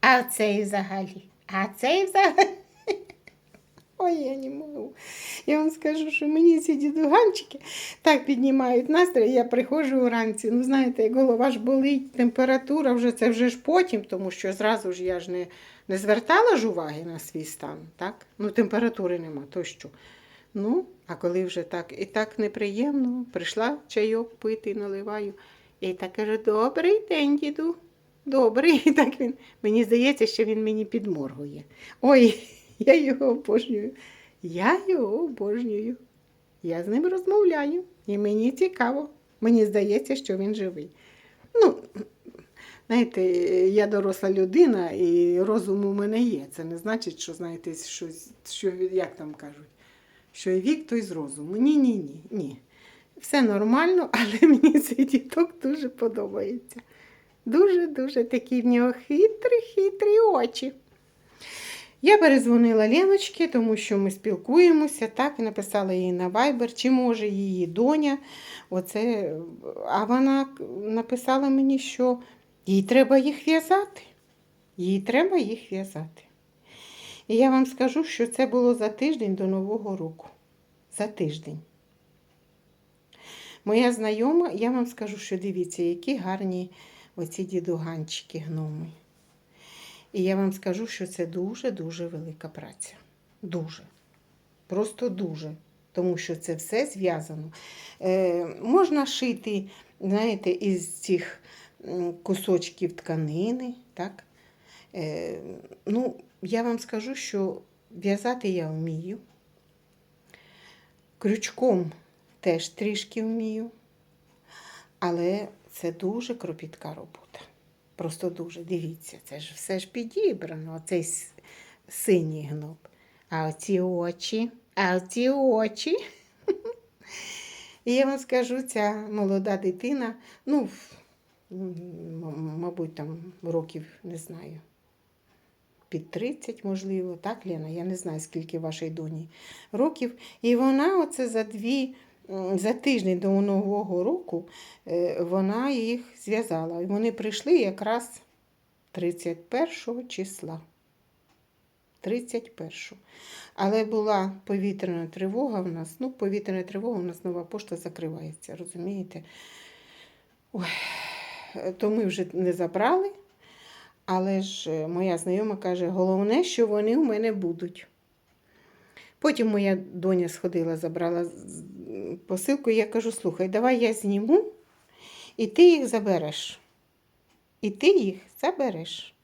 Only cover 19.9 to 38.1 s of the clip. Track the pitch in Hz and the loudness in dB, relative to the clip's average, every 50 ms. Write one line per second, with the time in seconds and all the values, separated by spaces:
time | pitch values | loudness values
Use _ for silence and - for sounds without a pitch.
19.9 | - - - - - - _ _ - - _ _ _ 208 196 214 247 359 370 - | -20 -20 -20 -20 -20 -20 _ _ -20 -20 _ _ _ -6 -2 0 0 0 -2 -4
20.9 | - _ _ - 170 160 - 175 175 185 185 180 - 180 170 170 - 175 170 170 | -14 _ _ -14 -12 -4 -2 -2 0 0 -2 -2 -4 -6 -6 -6 -6 -8 -8 -10
21.9 | - - 196 196 - 214 214 214 - - 214 202 208 - 214 202 196 214 247 294 | -10 -10 -10 -4 -2 -4 -4 -2 -2 -4 -4 -4 -2 -4 -6 -4 -2 -2 -2 0
22.9 | 285 277 262 247 247 254 247 - - - 170 - - 214 220 247 294 294 - _ | 0 0 0 -2 -2 -4 -8 -6 -8 -6 -6 -4 -4 -2 -2 -2 -2 -6 -10 _
23.9 | - 220 208 220 220 226 233 226 - _ - 214 220 220 - 220 196 220 202 202 | -2 0 0 0 0 -2 -4 -6 -10 _ -4 -4 -4 -4 -4 -6 -6 -6 -6 -6
24.9 | 196 196 202 208 208 214 208 202 196 - - - - _ _ _ _ _ - 190 | -8 -8 -8 -8 -8 -8 -8 -8 -10 -14 -20 -20 -20 _ _ _ _ _ -6 -6
25.9 | 185 185 196 185 190 - 214 214 220 220 220 226 208 214 226 262 277 330 320 349 | -6 -6 -8 -10 -6 -4 -2 -2 -2 0 2 2 2 4 2 2 2 2 4 4
26.9 | 415 440 427 - 359 311 294 285 294 294 302 294 294 - 320 339 339 - - _ | 4 4 2 0 0 2 4 4 4 2 0 -2 -4 -2 -2 -2 -4 -4 -10 _
27.9 | _ _ _ _ _ _ _ 285 262 269 254 226 214 240 277 339 320 262 - 320 | _ _ _ _ _ _ _ 0 4 4 4 6 4 4 6 6 6 6 6 6
28.9 | 277 302 285 269 - - 262 233 262 - - - - _ - 214 214 226 233 202 | 6 6 4 4 4 -2 -2 -4 -4 -6 -14 -20 -20 _ 0 2 4 4 4 6
29.9 | 233 240 247 269 285 285 226 220 - - 226 214 220 220 220 214 214 214 214 - | 4 6 6 4 4 4 2 0 2 0 0 0 2 0 0 0 0 -2 -2 -2
30.9 | - 226 202 208 175 151 139 135 131 135 143 143 147 147 147 - - - - - | -4 -4 -2 -2 -4 -4 -4 -8 -8 -10 -12 -12 -12 -14 -18 -20 -20 -20 -20 -20
31.9 | - _ - 254 285 262 240 226 - - - - - - _ _ - _ 220 - | -10 _ 6 8 10 10 10 8 6 4 -8 -18 -20 -20 _ _ -10 _ 6 6
32.9 | 269 330 294 269 262 - 277 262 233 233 - - 214 240 240 - 240 208 208 - | 8 8 6 2 0 2 2 0 0 0 0 0 0 0 0 0 -4 -4 -4 -6
33.9 | - - - - - - - _ _ _ - 175 165 175 190 240 320 381 392 392 | -10 -12 -20 -20 -20 -20 -20 _ _ _ -12 -8 -6 0 2 2 2 2 2 0
34.9 | 370 311 247 196 208 269 339 320 254 - 202 202 208 240 240 233 208 202 214 233 | 0 0 0 -2 -2 -2 -2 -4 -4 -6 -4 -4 -2 -2 -2 -4 -4 -4 -4 -6
35.9 | 247 - - _ _ _ _ _ _ _ _ _ _ _ - 170 165 170 175 202 | -8 -10 -14 _ _ _ _ _ _ _ _ _ _ _ -8 -6 -6 -4 -2 -2
36.9 | 214 254 320 359 370 370 359 381 392 427 415 359 330 302 285 285 320 359 359 - | 0 0 0 0 0 0 0 2 4 6 6 4 4 2 0 -2 -2 -4 -6 -8
37.9 | _ _ _ - | _ _ _ -4